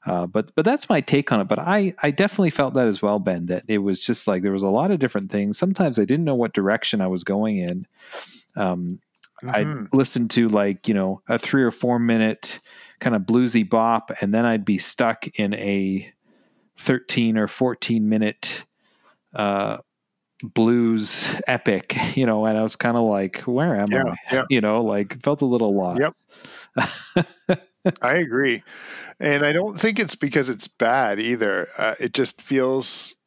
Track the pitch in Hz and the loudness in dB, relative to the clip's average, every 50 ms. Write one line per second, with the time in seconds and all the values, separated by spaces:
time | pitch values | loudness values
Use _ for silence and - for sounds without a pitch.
0 | _ - 92 90 87 87 - 104 107 - _ - 160 208 262 294 - - 226 156 | _ -2 -2 -2 -2 -2 -2 -4 -4 -2 _ 0 2 2 0 0 0 0 0 0
1 | 135 - - 139 143 - 127 110 98 - - - - 170 190 214 202 190 180 - | 2 2 0 0 2 2 0 0 2 0 -2 -2 0 0 2 2 2 0 -2 0
2 | - 147 143 143 190 208 - - 196 165 - - 143 131 - 131 127 113 101 98 | -2 -2 0 2 0 0 2 2 0 0 2 0 -2 0 2 2 2 2 2 0
3 | - 101 104 104 95 98 90 87 85 87 90 90 - - 110 104 98 101 95 90 | 0 0 0 2 0 0 -2 -2 -2 -4 -4 -4 -2 -2 0 0 2 0 -2 -2
4 | - - 117 - - - 101 92 92 101 98 98 98 98 95 117 147 190 208 165 | 0 -4 -4 -2 0 0 0 0 0 0 0 0 0 2 2 2 2 2 0 0
5 | 135 123 - 104 98 92 - 104 101 101 101 - - 185 196 - 190 156 123 113 | 0 -2 -2 -4 -6 -2 -2 -2 -2 -2 -2 -2 -2 -2 0 0 0 0 2 0
6 | 104 98 131 151 170 151 139 123 120 110 - - 98 98 104 117 - - - 107 | 2 2 2 0 2 0 0 0 0 0 0 0 0 2 0 0 -2 -4 -2 -2
7 | 95 92 92 90 85 - 98 101 107 110 107 98 90 87 90 92 92 _ _ _ | 0 0 -2 -4 -2 -2 -2 0 0 0 -2 -2 -2 -4 -6 -6 -8 _ _ _
8 | - - - - - - - - - _ _ - 104 92 90 87 87 87 90 - | -20 -20 -18 -18 -18 -18 -20 -20 -20 _ _ -4 -2 -2 -2 -2 -4 -6 -8 -10
9 | _ _ _ _ - - _ - - 127 127 107 - 151 151 131 107 95 - 131 | _ _ _ _ -20 -20 _ -14 -10 -2 0 0 0 0 -4 -6 -6 0 2 2
10 | 135 - - 127 120 110 - 123 117 113 107 104 101 101 98 92 - - 110 98 | 2 2 0 -2 -2 0 2 2 2 4 4 2 2 2 -2 -4 -2 0 0 2
11 | 95 95 95 98 _ - 117 117 - - - 139 131 117 113 - - 123 120 117 | 2 0 -2 -4 _ -4 -4 -4 -2 0 2 4 4 2 2 0 -2 0 0 2
12 | 117 117 117 113 110 110 107 - - - - - _ _ - - - - - _ | 2 2 2 4 2 2 0 -4 -6 -10 -10 -10 _ _ -20 -20 -20 -20 -18 _
13 | - 127 117 107 92 92 113 123 127 120 110 117 107 92 - 113 113 113 117 113 | -2 0 0 0 0 2 4 4 4 4 2 0 2 4 2 2 4 4 2 0
14 | - - - - - 98 104 110 117 120 113 110 98 - 104 95 - - - - | -2 -4 -8 -4 -2 0 2 2 2 2 2 0 2 0 0 0 0 -4 -2 0
15 | 123 117 113 - - - _ - 110 98 104 107 104 101 101 98 98 95 95 95 | 0 0 0 -2 -8 -14 _ -2 -2 -2 -2 -4 -2 -2 0 0 0 0 -2 -4
16 | - - _ _ _ _ _ _ _ _ _ _ _ _ _ - - - 135 127 | -6 -8 _ _ _ _ _ _ _ _ _ _ _ _ _ -10 0 0 0 0
17 | - - - - 120 113 110 110 107 101 - - 127 127 120 - - - 117 113 | 0 -4 -2 0 2 2 2 2 0 -2 -2 0 0 0 0 -4 -4 -2 0 0
18 | 107 107 110 110 110 104 107 _ - - - - - _ _ _ _ _ _ _ | 2 2 2 2 0 -2 -2 _ -10 -10 -10 -10 -12 _ _ _ _ _ _ _
19 | _ _ _ _ _ _ - - 104 101 101 98 101 107 110 - - _ _ _ | _ _ _ _ _ _ -6 -4 -2 0 0 0 -2 -2 -4 -8 -12 _ _ _
20 | _ _ _ _ _ _ _ _ - 107 - - 113 113 120 120 117 117 113 110 | _ _ _ _ _ _ _ _ -14 -6 0 2 4 4 4 4 4 2 2 0
21 | 107 101 - - - - - - - - 127 120 - - 104 95 - _ - 123 | 0 -2 -2 -2 -2 -2 -4 -4 -2 -2 -2 0 2 0 0 0 -2 _ -4 -4
22 | 117 113 - 135 131 117 110 107 110 110 110 107 110 110 - - - 120 117 120 | -4 -2 0 0 2 2 2 2 2 0 0 0 0 -2 -4 -2 -2 0 2 2
23 | 117 110 104 98 95 92 - - - - 123 127 151 175 143 101 101 104 107 127 | 2 2 2 0 0 -2 -4 -8 -6 -2 -2 0 0 0 0 0 0 0 0 0
24 | 135 120 - - - - 123 135 123 - 135 123 107 107 107 117 117 110 104 101 | 0 -2 -4 -8 -8 -4 -2 -2 0 2 2 2 4 2 2 2 0 0 0 -2
25 | 104 98 - 123 - 143 147 143 147 131 123 120 113 104 98 101 92 90 87 87 | -2 -4 -6 -4 -2 -2 0 2 2 0 2 2 2 2 2 2 0 0 0 0
26 | 139 156 - - - _ - - - - - - - - _ 127 110 - - - | -2 -2 -2 -6 -20 _ -20 -20 -20 -20 -20 -20 -20 -8 _ -2 -2 -2 -4 -12
27 | - - - 180 165 - - _ _ - 180 - - _ _ _ _ 190 165 - | -16 -2 0 0 0 0 -6 _ _ -2 -2 -2 -2 _ _ _ _ -2 -2 0
28 | - 127 139 175 170 135 113 127 139 131 120 107 - - - - - - - - | -2 0 0 0 0 0 0 0 2 0 0 -2 -4 -14 -20 -20 -18 -18 -18 -18
29 | - - - _ - 151 147 143 147 147 151 170 190 214 202 175 202 220 220 202 | -18 -20 -14 _ 0 0 2 2 2 2 2 0 0 -2 -4 0 0 0 2 0
30 | 220 160 - - - 143 127 151 135 123 123 101 - - _ _ - 113 123 135 | -2 -2 -2 -4 -4 0 0 0 0 0 -4 -6 -8 -14 _ _ 2 2 4 2
31 | 131 110 101 101 110 117 120 117 110 104 95 92 87 - - - 101 110 110 - | 2 2 0 -2 -2 -2 0 0 0 0 0 -2 -2 -6 -4 -2 -2 -2 -2 -2
32 | - 117 - - 131 - - - - - 139 135 127 131 131 135 123 - - - | -6 -4 0 0 0 0 -2 -8 -6 -2 0 2 2 2 0 0 -2 -2 -4 -4
33 | - - - _ _ | -6 -8 -10 _ _